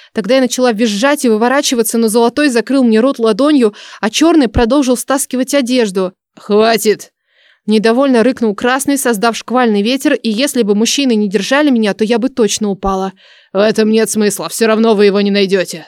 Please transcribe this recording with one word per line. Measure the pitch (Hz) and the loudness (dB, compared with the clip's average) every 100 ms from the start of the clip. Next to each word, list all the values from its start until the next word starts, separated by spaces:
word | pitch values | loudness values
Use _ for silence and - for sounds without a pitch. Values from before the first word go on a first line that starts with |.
| - | -12
Тогда | - 185 262 | -8 0 0
я | |
начала | 247 - 247 | 0 0 0
визжать | 208 233 202 269 294 | 0 -2 0 0 0
и | 247 | 0
выворачиваться, | 214 240 269 294 240 220 233 | 2 0 0 -2 -2 -2 0
но | 226 | 0
Золотой | 233 233 262 294 | 2 0 0 0
закрыл | 233 226 269 | 0 0 0
мне | 240 214 | 2 2
рот | 262 269 | 2 0
ладонью, | 226 208 285 294 226 - - - | 0 2 2 2 0 -2 -20 -8
а | 214 | -6
Черный | - 311 339 233 | 0 2 2 2
продолжил | 233 233 277 254 247 | 0 2 2 0 -2
стаскивать | - 269 - 247 262 | -2 -4 -2 -4 -2
одежду. | 285 233 254 220 185 185 - _ - | -2 0 0 0 -2 -6 -8 _ -16
«Хватит!» | - 208 220 226 220 202 - _ _ _ _ _ - | -2 2 2 2 0 -2 -4 _ _ _ _ _ -2
Недовольно | 220 226 233 277 240 | 0 2 2 2 2
рыкнул | 226 254 226 | 2 0 -2
Красный, | 202 247 269 285 277 | -2 -2 -2 -2 -2
создав | 254 208 233 220 | 0 0 -2 -4
шквальный | - 240 240 208 | -4 0 2 0
ветер, | 208 262 302 | 0 0 0
и | 277 226 | -2 -2
если | 214 285 269 | -2 -2 -2
бы | 208 208 | 0 0
мужчины | 233 - 269 220 | 0 0 0 0
не | 208 | 0
держали | 220 - 269 302 | -2 0 0 2
меня, | 240 208 190 | 2 0 -2
то | |
я | 220 233 | 0 0
бы | 247 | -2
точно | - 214 - 214 | 0 -2 0 -4
упала. | 196 196 190 190 190 - _ _ | -4 -4 -4 -6 -10 -20 _ _
«В | 190 | 0
этом | 214 214 214 | 0 0 0
нет | 220 214 | 0 0
смысла, | 220 208 190 165 | 0 -2 -2 -8
все | - 226 | -2 0
равно | 220 226 | 2 2
вы | 202 208 | 4 2
его | 196 | 2
не | 202 | 0
найдете. | 202 196 190 170 170 | 0 0 0 -2 -8